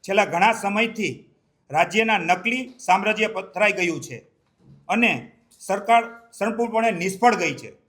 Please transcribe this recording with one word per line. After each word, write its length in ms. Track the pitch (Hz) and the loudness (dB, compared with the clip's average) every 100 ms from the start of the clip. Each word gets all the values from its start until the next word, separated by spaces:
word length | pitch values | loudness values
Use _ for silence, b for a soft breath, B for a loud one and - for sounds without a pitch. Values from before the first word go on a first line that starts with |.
છેલ્લા 260 | - 202 190 | 2 2 2
ઘણા 220 | 165 208 226 | 2 2 2
સમયથી 520 | 196 202 226 226 180 120 _ _ _ _ _ | -2 0 -2 -2 -6 -6 _ _ _ _ _
રાજ્યના 480 | 143 175 214 226 208 | 0 2 2 2 0
નકલી 440 | 165 180 220 254 247 - | 2 0 0 -4 -6 -10
સામ્રાજ્ય 500 | - 185 214 214 214 | 0 2 2 0 -2
પથરાઈ 480 | 190 196 180 160 180 | -4 -8 0 0 0
ગયું 220 | 175 151 | -2 -4
છે 180 | 127 117 _ _ _ _ _ - - | -10 -16 _ _ _ _ _ -20 -4
અને 240 | 208 233 135 87 _ _ _ | 0 2 0 -8 _ _ _
સરકાર 440 | - 202 202 233 226 - _ | -6 -4 4 2 2 -14 _
સંપૂર્ણપણે 580 | - 208 214 233 220 196 | -6 -4 -2 -2 2 0
નિષ્ફળ 440 | 175 185 185 240 202 | 0 -4 2 2 2
ગઈ 180 | 165 | -2
છે. 160 | 127 110 - | -4 -14 -20